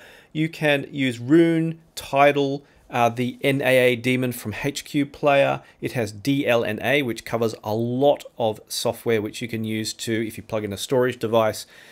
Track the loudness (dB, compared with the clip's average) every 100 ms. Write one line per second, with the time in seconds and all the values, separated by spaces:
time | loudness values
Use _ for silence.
0 | -6 -20 _ -4 -4 -2 0 0 -2 -4
1 | -2 -2 2 4 6 2 -2 -6 _ -16
2 | -2 4 4 4 0 -4 -10 _ _ 0
3 | 2 2 -4 -2 0 0 4 4 4 2
4 | 0 0 -2 -6 -8 -6 -6 -6 -6 -4
5 | -4 -2 2 4 2 0 -8 _ -8 -4
6 | -6 -4 -2 0 2 2 0 -2 0 0
7 | 0 -6 -6 -2 -2 -2 -4 -2 -2 2
8 | 2 2 -2 -4 -2 -4 -8 -4 -4 -4
9 | 0 0 -2 -8 -8 -6 -4 -4 -6 -8
10 | -4 -4 -4 -8 -8 -6 -6 -8 -2 0
11 | 0 -2 0 2 2 0 -10 -20 -20